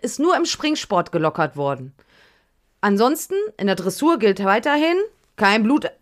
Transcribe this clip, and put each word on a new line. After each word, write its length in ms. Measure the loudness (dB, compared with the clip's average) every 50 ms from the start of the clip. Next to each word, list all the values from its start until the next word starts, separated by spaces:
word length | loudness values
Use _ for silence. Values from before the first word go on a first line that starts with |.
ist 180 | -8 -8 -4 0
nur 160 | 0 2 2
im 80 | 2 0
Springsport 640 | -2 -4 -4 -2 -2 -2 -4 -4 -2 -2 -2 0 0
gelockert 460 | -2 -2 0 0 0 -2 -4 -4 -4
worden. 380 | -4 -4 -4 -4 -6 -10 -14 -20 _ _ _ _ _ _ _ _ _ _ _ _ _ _ _ _ _
Ansonsten, 520 | 0 0 2 4 2 2 0 -2 -4 -4 -4 -4 -4 -4 -6
in 100 | -4 -2
der 100 | -2 -2
Dressur 420 | -2 -2 -4 -2 0 2 2 2 4
gilt 260 | 2 2 2 2 0
weiterhin, 540 | 0 2 2 2 0 0 2 2 2 0 0 -2 -4 -8 _ _ _ _
kein 280 | 0 2 2 4 2 2
Blut 260 | 2 2 0 0 -4 -8 _